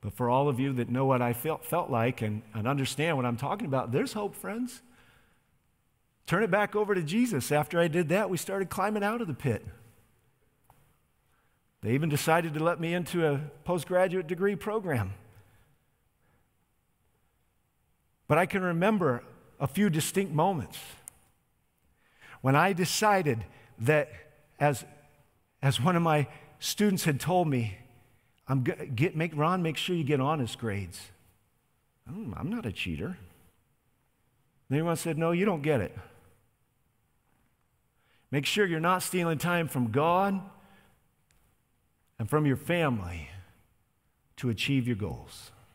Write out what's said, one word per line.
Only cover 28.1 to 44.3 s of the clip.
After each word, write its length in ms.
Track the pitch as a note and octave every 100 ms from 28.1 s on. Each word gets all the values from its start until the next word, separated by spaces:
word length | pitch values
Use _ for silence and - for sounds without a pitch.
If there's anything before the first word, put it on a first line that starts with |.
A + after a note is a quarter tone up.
| _ _ _ -
"I'm 160 | C3+
go-, 100 | B2+ F3+ -
get, 220 | A#2 E3 D#3
make, 200 | E3 D#3
Ron, 260 | D3+ F#3
make 140 | E3 D3+
sure 180 | -
you 80 | F3
get 180 | C#3 D3
honest 380 | C3 D#3 A#2 -
grades." 420 | A#2 G2 F#2 - - - _ _ _ _ _ _ _ _ -
"Hmm, 240 | E3+ G3+ G2
I'm 140 | D#3
not 160 | A#3 A#2+
a 60 |
cheater." 460 | - - D#2 F#2 F3+ - - - _ _ _ _ _ _ _ _ _ _ _ _
Then 120 | C3+
everyone 160 | E3 E3
said, 200 | E3 D#3
"No, 140 | E3
you 140 | F3
don't 180 | G#3 F3
get 180 | C#3+ C#3+
it. 160 | F#2 - - - - _ _ _ _ _ _ _ _ _ _ _ _ _ _ _ _ _ _ _ _
Make 140 | C#3+ C#3
sure 200 | - G3+
you're 140 | D#3+
not 240 | E3 F#3
stealing 340 | - F#3 E3+ D#3+
time 300 | E3+ F3 E3
from 240 | C#3 A#2+
God 480 | A2+ D#3+ F3 G3 G3 E3+ - - - _ _ _ _ _ _ _ _ _ _ _ _ _ _
and 100 | A2+
from 160 | D3+
your 120 | D3+ C3
family 760 | - E3+ D#3+ A#2 F2+ F2 C#2+ F#2+ - _ _ _ _ _ _ _ _